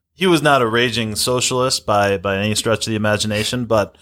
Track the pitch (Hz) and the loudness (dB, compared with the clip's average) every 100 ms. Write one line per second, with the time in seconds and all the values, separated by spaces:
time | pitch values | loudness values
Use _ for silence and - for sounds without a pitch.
0 | _ - 190 165 147 139 117 113 123 117 | _ -4 2 2 4 4 4 2 0 0
1 | 110 104 - 127 - 127 131 - - 104 | -4 -2 -2 0 0 0 -2 -2 0 2
2 | 101 98 98 98 104 107 113 107 - 107 | 2 0 -2 -2 -2 -2 -2 -2 -2 -2
3 | 107 104 107 104 107 123 113 110 - - | 0 0 -2 -4 -4 -4 -2 0 0 -6